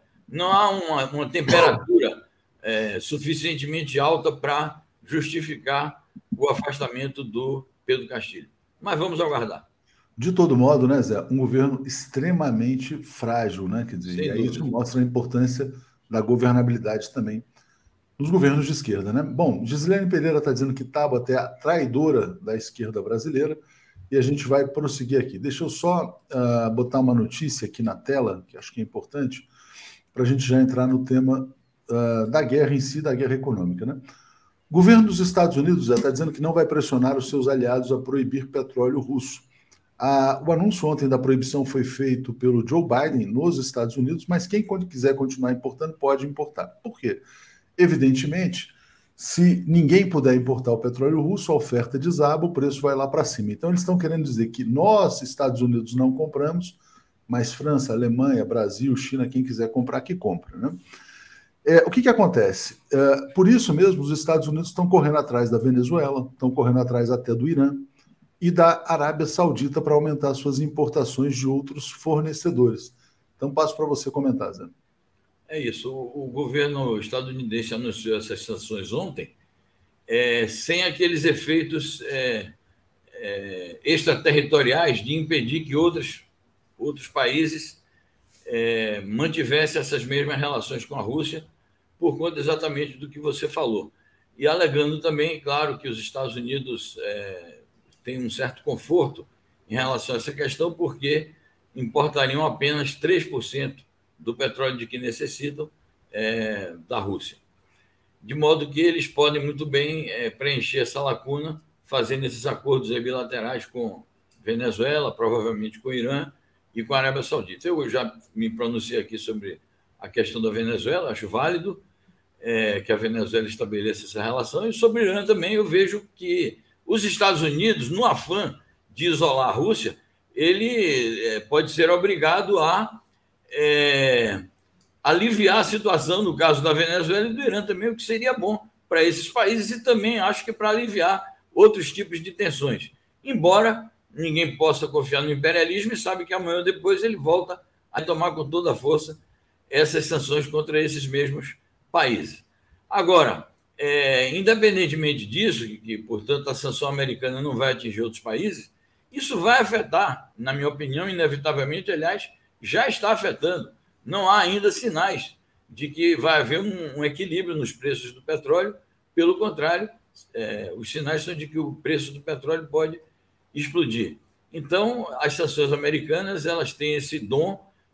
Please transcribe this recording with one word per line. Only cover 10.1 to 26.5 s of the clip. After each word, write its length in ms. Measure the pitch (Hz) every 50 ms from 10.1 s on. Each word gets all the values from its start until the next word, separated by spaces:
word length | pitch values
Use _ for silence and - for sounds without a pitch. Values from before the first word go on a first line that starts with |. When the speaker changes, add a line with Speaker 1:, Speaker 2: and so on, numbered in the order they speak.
| -
Speaker 2:
De 160 | 117 120 180
todo 220 | 185 180 175 151 131
modo, 320 | 123 123 139 147 131 127
né, 140 | 127 139 135
Zé, 220 | 117 - 107 98 - -
um 80 | 127 135
governo 440 | 127 113 123 131 135 139 135 - -
extremamente 1080 | 135 - - - - - 135 139 180 180 160 156 135 110 110 117 123 131 127 127 - 156 143
frágil, 680 | 131 - - - 127 113 117 120 113 104 90 95 95
né? 200 | 90 104 117 117 -
Quer 80 | -
dizer, 160 | 87 85 90 90
Speaker 1:
Sem 80 | 90 95
Speaker 2:
e 40 | 98
aí 60 | 101
Speaker 1:
dúvida. 180 | 113 123 123 123
Speaker 2:
isso 100 | - 156
mostra 340 | 127 113 120 117 - - 127
a 20 |
importância 720 | 127 123 123 123 - - - 123 127 123 - - 139 - - - - _ _ _ _ -
da 100 | 113 113
governabilidade 920 | 107 110 123 117 123 123 123 123 123 120 117 104 - 107 110 107 - - -
também 280 | 131 107 107 107 113 - _ _ _ _ _ _ _ _ _ _ _ _ _ _ -
nos 100 | 143 151
governos 380 | 180 180 139 139 143 151 143
de 60 | 143
esquerda, 420 | 151 - - 110 101 98 95 104 107
né? 80 | 139
Bom, 420 | 147 127 120 131 170 139 95 - 117
Gislene 460 | 113 127 147 151 175 196 196 190 180
Pereira 280 | 185 160 147 165 151 147
tá 140 | 147 143
dizendo 220 | 127 135 135 135 131
que 100 | 131 131
Tabata 480 | 127 - 151 147 143 127 120 120 -
é 40 | 127
a 120 | 123 - -
traidora 920 | - - - 147 175 170 139 120 113 139 156 156 139 117 98 90 90 -
da 120 | 92 107 110
esquerda 460 | 110 - - - - 113 107 107 104
brasileira, 560 | 95 104 113 113 - 160 139 135 147 151 156 - _ _ _ _ _ _ _ - - -
e 60 | 135 139
a 20 |
gente 260 | 120 131 147 143 135
vai 200 | 120 139 139 139
prosseguir 540 | 139 - 151 147 139 - - 127 120 139 131
aqui. 180 | 123 131 - -
Deixa 260 | 127 143 - - 170
eu 60 | 147
só, 500 | - - - 175 180 175 175 180 - - _ -
ah, 380 | 139 127 123 120